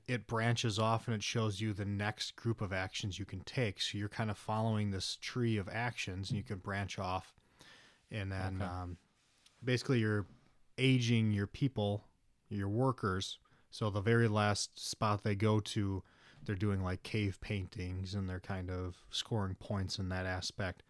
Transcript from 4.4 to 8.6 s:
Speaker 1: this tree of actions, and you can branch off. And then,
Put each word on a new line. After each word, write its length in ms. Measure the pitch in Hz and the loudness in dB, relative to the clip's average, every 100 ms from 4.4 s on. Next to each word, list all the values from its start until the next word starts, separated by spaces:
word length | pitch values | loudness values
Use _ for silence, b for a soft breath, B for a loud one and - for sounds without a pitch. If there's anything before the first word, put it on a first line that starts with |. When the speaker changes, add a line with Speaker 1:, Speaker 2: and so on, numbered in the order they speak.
| - 110 113 107 104 | -2 0 2 2 2
Speaker 1:
this 260 | 95 - - | 0 -4 -6
tree 420 | - 127 117 107 | -6 0 2 2
of 100 | 98 | 0
actions, 600 | 107 120 - - 92 95 | -2 -4 -4 -6 -4 -2
and 80 | 104 | -4
you 40 | |
can 140 | - 98 | -4 -6
branch 400 | 98 98 95 - | -4 -4 -4 -4
off. 360 | 92 92 - - B B B B B B _ | -2 -2 -4 -16 B B B B B B _
And 220 | 107 95 | -6 -4
then, 300 | 95 95 92 | -2 -2 -2